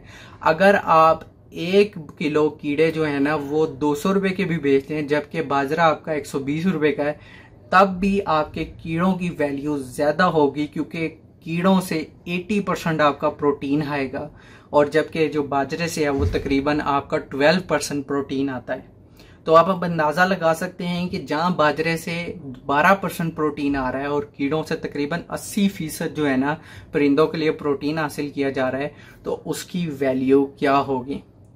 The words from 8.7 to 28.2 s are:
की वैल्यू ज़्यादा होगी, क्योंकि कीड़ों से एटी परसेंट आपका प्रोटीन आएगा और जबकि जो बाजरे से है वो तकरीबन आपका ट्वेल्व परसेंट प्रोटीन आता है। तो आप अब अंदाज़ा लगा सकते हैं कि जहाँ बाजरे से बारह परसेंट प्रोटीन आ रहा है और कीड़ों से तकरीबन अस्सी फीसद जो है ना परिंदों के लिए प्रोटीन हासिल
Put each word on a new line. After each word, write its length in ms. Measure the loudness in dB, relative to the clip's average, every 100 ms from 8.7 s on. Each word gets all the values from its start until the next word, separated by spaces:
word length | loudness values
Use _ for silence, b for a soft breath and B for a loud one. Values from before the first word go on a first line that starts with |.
| -10 -6 0 0
की 160 | 0 -4
वैल्यू 480 | -2 -4 -2 -4 -4
ज़्यादा 460 | -6 -2 0 2 2
होगी, 400 | 4 2 2 -4
क्योंकि 420 | -6 -6 -6 -6 -8 -20 -16
कीड़ों 340 | -6 0 2 2
से 160 | 2 -4 -6 -12 -8
एटी 300 | -6 -2 -2
परसेंट 400 | -2 -4 -2 2
आपका 280 | 2 2 -2
प्रोटीन 520 | 0 0 0 -2 -2
आएगा 460 | -2 -4 -6 -8 -12 B B B B
और 160 | 2 4
जबकि 380 | 2 0 0 0
जो 140 | 0
बाजरे 440 | -2 -2 -2 -4 -4
से 160 | -2
है 60 | 0
वो 160 | 0 0
तकरीबन 520 | 0 0 0 2 0
आपका 380 | 0 -2 -2 -6
ट्वेल्व 440 | -4 2 4 4 0
परसेंट 340 | -2 -2 -6 -4
प्रोटीन 420 | -4 -4 -4 -4
आता 260 | -6 -8
है। 120 | -8 -10 -20 -20 B B B 4
तो 80 |
आप 140 | 6 6
अब 160 | 2
अंदाज़ा 400 | -2 0 0 2
लगा 280 | 2 2 2
सकते 320 | 0 -4 -6
हैं 240 | -4 -4 -4
कि 100 | -6
जहाँ 340 | -4 0 0 2
बाजरे 400 | 2 2 0 -2
से 180 | -4 -6 -6 -10 -12 -10 -2
बारह 280 | 2 4
परसेंट 400 | 2 0 -4 -6
प्रोटीन 420 | -2 -2 -2 -2 0
आ 120 | -2
रहा 120 | -4
है 80 | -2
और 200 | -4 -4 -4
कीड़ों 260 | -2 -2
से 140 | -2 -6
तकरीबन 480 | -6 -6 -4 -6 -8
अस्सी 360 | -10 -6 0 0
फीसद 460 | 0 -8 -6 -6 -2
जो 100 | 0
है 100 | 0
ना 220 | 0 -4 B B B
परिंदों 320 | 0 4 4 2
के 120 | 2
लिए 120 | -2 -2
प्रोटीन 420 | -2 -2 -2 -4
हासिल 320 | -4 -6